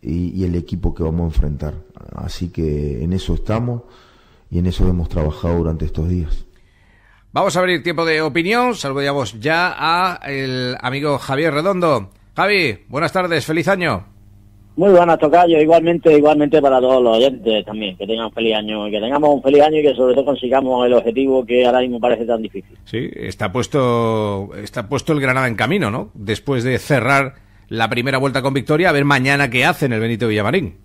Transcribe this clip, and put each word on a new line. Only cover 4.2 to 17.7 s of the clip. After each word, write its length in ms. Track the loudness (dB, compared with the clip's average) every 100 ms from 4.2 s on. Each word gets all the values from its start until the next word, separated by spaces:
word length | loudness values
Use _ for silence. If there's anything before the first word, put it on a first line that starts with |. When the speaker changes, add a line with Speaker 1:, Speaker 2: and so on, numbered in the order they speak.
| _ _ _
Speaker 1:
y 80 | -2
en 80 | -2
eso 200 | 2 2
hemos 220 | 2 -2
trabajado 480 | -2 -4 -2 -2 0
durante 280 | -2 -2 -4
estos 220 | -4 -2
días. 380 | -2 -2 -4 -6 _ _ _ _ _ _ _ _
Speaker 2:
Vamos 260 | -2 0 0
a 40 |
abrir 200 | 0 0
tiempo 240 | -2 -2 0
de 160 | 0
opinión. 540 | 0 -2 0 0 0 -2
Saludamos 640 | -6 -4 -2 -2 -4 -6
ya 340 | -2 0 0 -2
a 440 | -2 0 0 -4 -8
el 460 | -6 -4 -4 -4 -4
amigo 380 | -6 -4 -2 -4
Javier 340 | -2 -2 0
Redondo. 600 | 0 -2 0 0 0 -4 _ _ -2
Javi, 420 | 0 2 0 -4 -8
buenas 240 | -4 -2
tardes, 360 | -2 0 -2 0
feliz 200 | -2 0
año. 380 | 0 0 -2 -6 -20 -20 -20 -20 -20 -14 0
Speaker 3:
Muy 140 | 6
buenas, 300 | 6 6 4
tocayo, 400 | 4 6 6 6
igualmente, 580 | 6 6 4 2 6 6
igualmente 420 | 6 4 4 4
para 200 | 4 4
todos 220 | 4 4
los 160 | 4 4
oyentes 460 | 4 2 -2 -2
también, 320 | -4